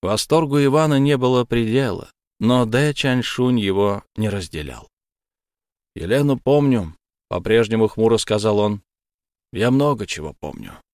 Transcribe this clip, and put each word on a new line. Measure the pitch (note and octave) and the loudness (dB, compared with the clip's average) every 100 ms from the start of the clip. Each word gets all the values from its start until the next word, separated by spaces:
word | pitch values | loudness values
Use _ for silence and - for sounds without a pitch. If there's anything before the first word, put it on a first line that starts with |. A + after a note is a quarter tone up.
Восторгу | F2+ G#2 - D#3 D#3 C#3+ | -2 -4 0 0 2 2
Ивана | C#3+ D3 D#3 C#3+ | 2 2 2 2
не | C#3 C#3+ | 2 2
было | B2+ B2+ | 2 0
предела, | A#2+ A#2 A2+ A#2+ C3+ F2 - _ _ _ | 0 -2 0 0 -2 -6 -10 _ _ _
но | G#2+ B2 A#2 | 0 2 2
Дэ | A#2+ D3+ | 0 0
Чаньшунь | C#3+ C#3 B2+ A#2 - B2+ B2 | -2 -2 0 -2 -2 0 2
его | G2+ F#2+ G2+ G2+ - - | 0 0 0 -2 -8 -6
не | G#2+ | -4
разделял. | G2+ E2+ D#2 D2 B1+ - _ _ _ _ _ _ _ _ _ _ | -4 -8 -10 -12 -14 -20 _ _ _ _ _ _ _ _ _ _
"Елену | - E2 B2 C#3+ C3 | -12 -2 0 2 0
помню", — | - D3 C#3+ B2 E2+ D#2+ _ _ _ | 2 2 4 0 -2 -12 _ _ _
по-прежнему | F#2 F2+ A2+ G#2+ A2 A2 | -8 0 2 2 2 0
хмуро | - A2+ A2+ | 2 2 2
сказал | - G#2+ G#2+ G#2 | 0 -2 0 2
он. | G#2 G#2 _ _ _ _ _ _ _ | 0 -2 _ _ _ _ _ _ _
"Я | A#2 A2+ | -2 2
много | C3 C#3+ C3 G2+ | 2 2 -2 -6
чего | - D#2 | -8 -10
помню". | C#2 D2+ - - - _ | -12 -14 -12 -16 -20 _